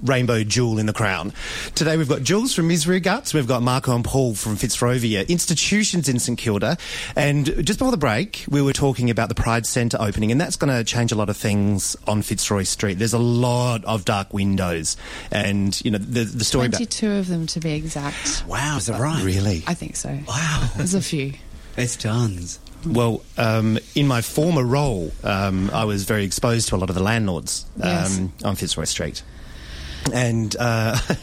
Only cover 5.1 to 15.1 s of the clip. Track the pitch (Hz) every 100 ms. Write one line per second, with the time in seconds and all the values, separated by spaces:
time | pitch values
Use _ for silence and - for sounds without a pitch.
5.1 | 104 98 170 - 156 - 208 214 180 139
6.1 | 123 120 120 117 101 107 170 - - -
7.1 | - 143 143 147 - 170 214 262 233 143
8.1 | 107 202 - - 143 139 131 139 120 120
9.1 | 110 113 117 117 117 113 - 120 - 107
10.1 | 101 107 123 175 - 143 127 113 120 117
11.1 | 107 104 104 113 101 101 101 - - -
12.1 | 107 98 104 - 101 92 - 104 92 113
13.1 | 117 120 120 123 123 123 117 98 110 95
14.1 | 104 98 104 98 98 90 85 78 - -